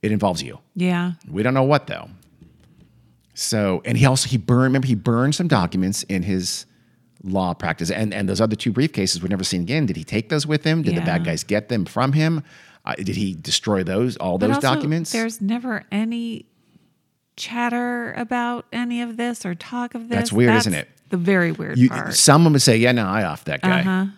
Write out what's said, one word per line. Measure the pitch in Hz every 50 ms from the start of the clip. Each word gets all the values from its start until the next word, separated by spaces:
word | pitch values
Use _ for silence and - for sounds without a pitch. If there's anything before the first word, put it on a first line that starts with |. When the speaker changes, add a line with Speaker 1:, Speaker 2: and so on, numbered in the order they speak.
| -
Speaker 1:
it | 107
involves | 107 104 101 101 87 82 -
you. | 62 - - _ _ _
Speaker 2:
Yeah. | - 175 180 180 175 175 180 175 - _ -
Speaker 1:
We | - 92 107
don't | 123 131
know | 135 131
what, | 135 147 143 - -
though. | - - - - - - _ _ _ _ - - _ _ _ _ _ _ - _ _ _ _ _ _ _ _ _ _
So, | - - - - 110 104 98 95 - -
and | - 120 117
he | 123
also, | 135 131 131 - 120
he | 131
burned, | 120 98 - 123 123 131
remember | 131 127 135 131
he | 131 123
burned | 104 87 123 117 117 127 139 147
some | - 185 170
documents | 151 113 87 85 - 92 92 95 104 - -
in | - 98 92 85
his | 95 95 92 90 - - - - _ _ _ _ _ _ _ _ _ _ _ -
law | 95 95 98 92 90 87
practice, | - - 85 82 - 85 82
and, | 92 80 110 107 95
and | 104 104 92
those | 98 90
other | 110 113 107
two | 107 - 120 101
briefcases | 110 139 160 - - 95 95 - 87
were | 85 90
never | 101 92 92
seen | - - 90 87
again. | 85 127 160 151
Did | 101 92
he | 82 78
take | - - 104 113 -
those | - 151 139
with | 151 151 147 -
him? | 160 156 165 156
Did | 165 170
the | -
bad | 85 85 87 85 85
Speaker 2:
Yeah. | 85 82
Speaker 1:
guys | 80 -
get | - 104 104 107 -
them | 120 110 92
from | 80 - - 123 135 139
him? | 156 156 160 165 156 147 - - - - - - _ _
Uh, | - -
did | - - 90 -
he | - 101 95 92
destroy | 80 80 - - - - 110 104 95 92
those, | 85 92 98 120 127 117 -
all | - 92 87 92
Speaker 2:
But | 95
Speaker 1:
those | 107 110
Speaker 2:
also, | - - 135 127
Speaker 1:
documents? | - 285 147 156 170 165 -
Speaker 2:
there's | - 233 226 226 220 226
never | 208 196 226 247 240 254 220 - - _
any | - 202 220 226 233 233 233 233 226 - - _ _ _ _ _ _ _ _ _ _ _ _ _ _ _ _ _ _
chatter | - - - 233 240 240 240 233 240 247 247 247 240 233 226 -
about | - 240 220 247 240 240 240 240 240 - _ -
any | 233 247 240 240 240 240
of | 233 226
this | 226 240 240 240 - -
or | 196 175
talk | 165 - - - 247 247 240 -
of | 240 226 233
this. | 240
Speaker 1:
That's | - 101 - -
weird, | 110 - 120 -
Speaker 2:
That's | - - 110
Speaker 1:
isn't | 90 76
it? | - _ _ _ _ _
Speaker 2:
the | -
very | 180 170 180 202 185 175 165
weird | 160 - 160 151 - -
Speaker 1:
You, | 123 127
Speaker 2:
part. | - - - - -
Speaker 1:
someone | - - - 139 151 170 165 151
would | 139 127
say, | 143 120
"Yeah, | 113 117 123 127
no, | 120 107 92
I | 95 110 104
offed | 85 73 - -
that | - 71 69 -
guy." | 185 - -
Speaker 2:
Uh-huh. | 175 190 190 185 190 196 202